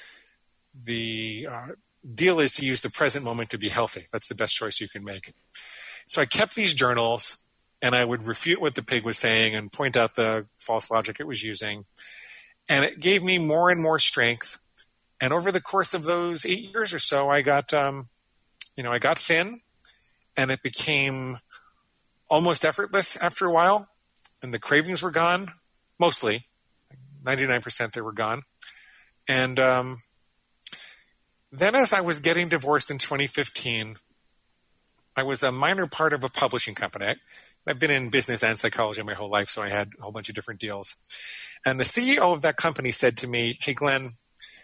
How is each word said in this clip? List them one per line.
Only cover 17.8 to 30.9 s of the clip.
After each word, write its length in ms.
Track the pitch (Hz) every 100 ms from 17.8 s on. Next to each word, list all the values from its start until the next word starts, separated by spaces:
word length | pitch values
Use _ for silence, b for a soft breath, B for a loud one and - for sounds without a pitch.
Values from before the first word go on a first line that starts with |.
| 139 139 123 _ _ _ _ - - -
you 80 |
know, 80 | 123
I 60 | 120
got 200 | 139 165
thin, 420 | - 165 190 240 _ _ _ b b b b -
and 120 | 135
it 120 | 131
became 760 | 131 - - 147 135 135 127 120 _ b b b b _ _ _ -
almost 340 | 151 175 160
effortless 540 | 156 156 202 196 185 -
after 280 | 175 - 185
a 60 |
while, 380 | 165 175 208 202 _ _ _ _ _
and 120 | 127
the 60 | 113
cravings 420 | - 147 165 175
were 100 | 180
gone, 420 | 160 170 180 196 - _ _ _ -
mostly, 460 | 170 - 113 110 - _ _ _ _ 135 131 -
ninety-nine 380 | 127 135 135 123
percent 320 | 117 - 117
they 80 | 117
were 120 | 110
gone. 300 | 107 110 120 - _ B B B B B _ -
And, 320 | 131 127 127
um, 440 | 131 127 127 123 - _ _ _ _ _ - B B